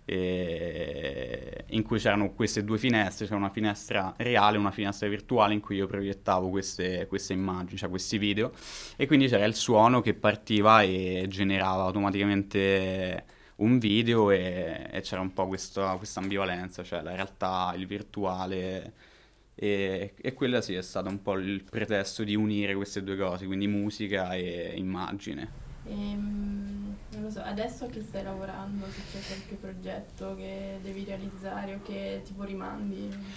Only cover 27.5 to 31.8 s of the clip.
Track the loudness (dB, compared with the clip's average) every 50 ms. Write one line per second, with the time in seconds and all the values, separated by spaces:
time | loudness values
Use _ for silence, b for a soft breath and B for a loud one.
27.5 | -4 -4 -4 -4 -6 -8 -10 -10 -8 -10 -10 -8 -8 -8 -8 -6 -8 -8 -8 -8
28.5 | -8 -10 -8 -8 -8 -8 -8 -8 -10 -12 -12 -10 -10 -10 -10 -10 -10 -12 -10 -12
29.5 | -12 -12 -10 -12 -12 -10 -10 -8 -8 -10 -12 -12 -12 -10 -10 -8 -8 -8 -10 -10
30.5 | -10 -8 -8 -8 -10 -10 -10 -10 -8 -8 -8 -8 -8 -8 -8 -10 -10 -10 -10 -8
31.5 | -6 -6 -6 -8 -8 -10